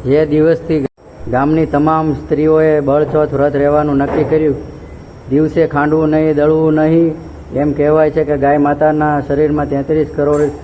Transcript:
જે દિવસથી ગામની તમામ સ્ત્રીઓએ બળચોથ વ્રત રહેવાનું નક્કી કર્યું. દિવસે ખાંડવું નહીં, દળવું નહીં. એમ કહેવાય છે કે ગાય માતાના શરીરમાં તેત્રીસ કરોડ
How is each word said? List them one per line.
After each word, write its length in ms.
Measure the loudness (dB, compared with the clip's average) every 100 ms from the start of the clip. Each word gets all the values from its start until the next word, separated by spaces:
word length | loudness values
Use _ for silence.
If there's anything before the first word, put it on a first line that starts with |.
જે 220 | 2 2 2
દિવસથી 600 | 2 2 0 -2 -4 -4 _ -20 -14 -4
ગામની 360 | -2 0 0 0
તમામ 460 | 0 0 0 -2
સ્ત્રીઓએ 680 | -4 -4 0 2 2 4 2
બળચોથ 540 | 2 0 0 0 0
વ્રત 220 | 0 0 2
રહેવાનું 400 | 0 0 0 0
નક્કી 280 | 0 -2
કર્યું. 300 | 0 0 0 -2 -8 -16 -18 -18 -20 -20 -2
દિવસે 360 | 0 0 0 0
ખાંડવું 420 | 0 0 0 2
નહીં, 280 | 2 2 2
દળવું 380 | 2 2 2
નહીં. 400 | 2 2 2 2 -2 -14 -18 -8
એમ 180 | -4 -2
કહેવાય 380 | 0 2 2 2
છે 140 | 0
કે 120 | -2 0
ગાય 220 | 2 2
માતાના 600 | 2 2 0 2 0 -2
શરીરમાં 480 | -2 0 0 0 -2
તેત્રીસ 400 | -4 -2 -2 -2 -2
કરોડ 260 | 0 0 0 -4